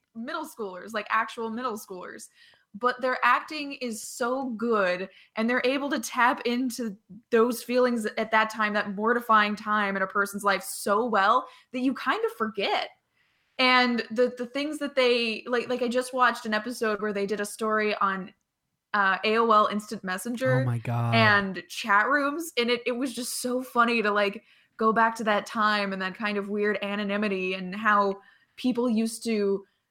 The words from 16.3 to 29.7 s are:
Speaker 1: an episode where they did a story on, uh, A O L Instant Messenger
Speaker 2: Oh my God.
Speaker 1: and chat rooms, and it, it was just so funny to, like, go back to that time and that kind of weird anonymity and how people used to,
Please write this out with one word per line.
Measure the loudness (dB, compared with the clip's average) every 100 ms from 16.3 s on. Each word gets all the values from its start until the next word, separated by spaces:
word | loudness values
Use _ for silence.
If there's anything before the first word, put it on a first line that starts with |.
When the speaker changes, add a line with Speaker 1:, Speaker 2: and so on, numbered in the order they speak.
| 2
Speaker 1:
an | -2
episode | -4 -4 -2 -2 0
where | -2
they | -2
did | -2 -4
a | -6
story | -4 -2 0 0
on, | 0 -2 -2 -8 -16 _ _ _ _ _
uh, | 0 2 2
A | 2 2
O | 6
L | 6 4
Instant | 0 -6 -8
Messenger | -6 -6 -6 -2 2 2
Speaker 2:
Oh | 2
my | -2
God. | -2 -2 2
Speaker 1:
and | 4 6 4 2 -4 -10
chat | -8 2 4 4
rooms, | 2 0 -2 -4 -2
and | 0
it, | 0
it | -2
was | -2 -4
just | -4 -8 -6
so | -4 -4
funny | -2 2 4 4
to, | 2
like, | 2 2 -2 -12 _ _ -2
go | 2
back | 4 2 2
to |
that | 0 0 0
time | 0 2 2 -2
and | -4
that | -6
kind | -4 -4 -4
of | -4
weird | -2 0 0
anonymity | -2 -4 -2 -2 0 -2 -2
and | -4 -6
how | -2 2 4 2 -2 -10 _ _ -4
people | -2 0 0
used | 2 0 -2
to, | -2 0 0 0 -4